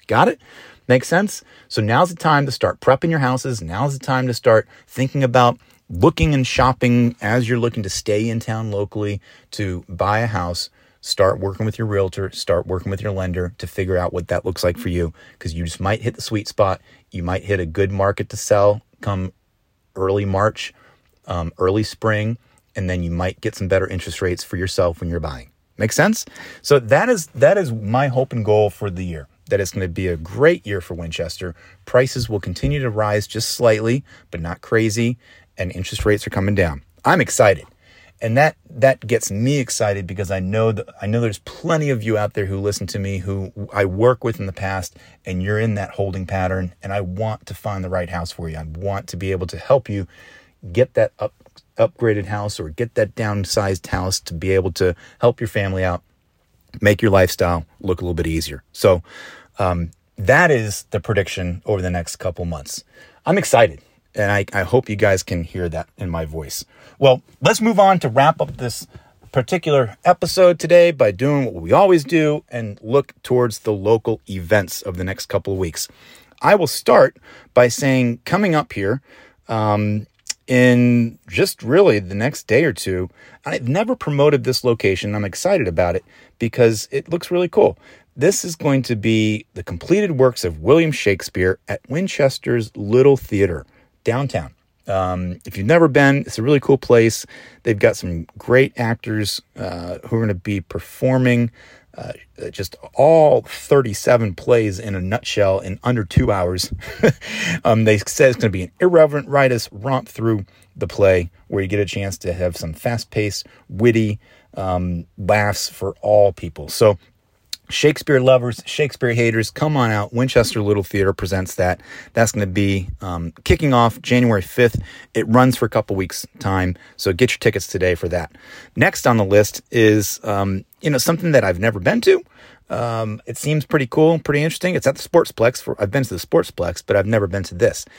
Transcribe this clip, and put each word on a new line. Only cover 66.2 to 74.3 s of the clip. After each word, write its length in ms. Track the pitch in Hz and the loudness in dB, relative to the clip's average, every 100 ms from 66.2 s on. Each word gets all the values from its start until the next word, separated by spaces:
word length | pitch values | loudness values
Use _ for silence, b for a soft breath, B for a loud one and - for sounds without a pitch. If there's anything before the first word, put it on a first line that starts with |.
| 80 | -8
voice. 400 | 80 73 - - b b b | -10 -10 -12 -14 b b b
Well, 240 | 135 127 _ - | 4 4 _ -4
let's 220 | 147 220 | 0 2
move 180 | 220 196 | 2 4
on 200 | 196 185 | 6 4
to 100 | 135 | 2
wrap 320 | 113 143 156 | 2 4 2
up 160 | - - | -2 -6
this 280 | 123 - - b b b - | -8 -8 -14 b b b -6
particular 640 | - 123 185 160 143 117 - | -4 -2 -2 2 2 2 -2
episode 560 | - 180 175 - 180 170 | 2 2 2 4 4 4
today 320 | 160 175 175 | 6 8 8
by 200 | 147 113 | 6 2
doing 340 | 92 131 147 127 | 2 0 0 -2
what 80 | |
we 180 | - 82 | -4 2
always 320 | 135 196 180 | 6 6 6
do 400 | 139 170 151 151 - | 4 2 2 0 -4
and 280 | 123 110 101 | -8 -8 -10
look 300 | 110 135 139 - | 0 0 0 -8
towards 360 | - 127 120 107 | -2 2 2 -2
the 120 | 113 | -4
local 480 | 104 98 113 - 110 | -2 2 2 2 -6
events 520 | - | -6